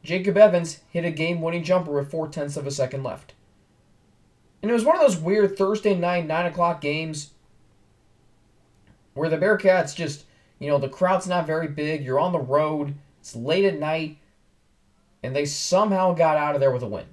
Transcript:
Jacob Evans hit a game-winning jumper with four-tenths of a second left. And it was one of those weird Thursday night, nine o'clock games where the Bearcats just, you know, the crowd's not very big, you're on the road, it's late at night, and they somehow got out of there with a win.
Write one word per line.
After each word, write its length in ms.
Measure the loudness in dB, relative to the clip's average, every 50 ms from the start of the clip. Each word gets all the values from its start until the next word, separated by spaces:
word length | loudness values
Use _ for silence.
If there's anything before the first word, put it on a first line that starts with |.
Jacob 360 | -6 -4 -4 -2 -2 0 6 8
Evans 420 | 8 8 8 2 0 -2 -10 -14 _ _
hit 160 | _ -4 -2
a 60 | -2
game-winning 520 | -2 -2 -2 -2 -2 -2 -2 -4 -4 -4
jumper 300 | 0 2 2 0 2 0
with 180 | -2 -4 -4 -4
four-tenths 460 | -6 -6 -6 -6 -6 -8 -8 -6 -6
of 100 | -8 -8
a 40 | -6
second 320 | -4 -2 -4 -4 -4 -8
left. 320 | -8 -8 -10 -12 -16 -20 -20 _ _ _ _ _ _ _ _ _ _ _ _ _ _ _ _ _ _ _ _ _ _ _ _ _
And 80 | -2 0
it 40 | 0
was 100 | 2 4
one 120 | 2 4
of 60 | 6
those 160 | 4 4 4 2
weird 400 | 0 0 2 4 4 2 2 0
Thursday 360 | 0 0 0 0 0 0 0
night, 320 | 2 0 0 0 -2 -2
nine 200 | -2 -2 -2 -2
o'clock 340 | -2 0 0 0 0 0 -2
games 520 | -4 -4 -4 -4 -4 -6 -8 -10 -12 -14 _ _ _ _ _ _ _ _ _ _ _ _ _ _ _ _ _ _ _ _ _ _ _ _ _ _ _ _ _ _ _ _ -20 _ _ _ _
where 140 | -4 -2 -2
the 80 | 0
Bearcats 580 | 2 2 2 2 4 4 4 4 4 2 -2 -4
just, 300 | -6 -6 -6 -8 -10 -16 _ _ _ _ _ _ _
you 120 | -2 0
know, 80 | 0 0
the 100 | 0 -2
crowd's 380 | -2 0 2 2 2 2 0
not 200 | 0 -2 -2 0
very 220 | -2 -2 -2 -2 -4
big, 340 | -6 -6 -4 -4 -4 -4
you're 160 | -4 -2 0 2
on 140 | 2 2
the 80 | 0 -2
road, 540 | -2 0 2 2 2 2 0 -4 -4 -6 -8 -12 -14 _ _ _
it's 160 | _ -16 -12
late 300 | -8 -2 0 2 2 2
at 120 | 2 0 0
night, 380 | -4 -2 -2 -4 -4 -8 -10 _ _ _ _ _ _ _ _ _ _ _ _ _ _ _ _ _ _ _ _ _
and 140 | -10 -6 -4
they 80 | -2 -2
somehow 680 | -2 -4 -6 -2 0 2 2 2 2 2 2 2 2 2
got 240 | 4 4 4 4 2
out 160 | 0 0 0
of 80 | 2
there 80 | 2 2
with 120 | 2 0
a 60 | -4 -6
win. 160 | -8 -10 -10 -14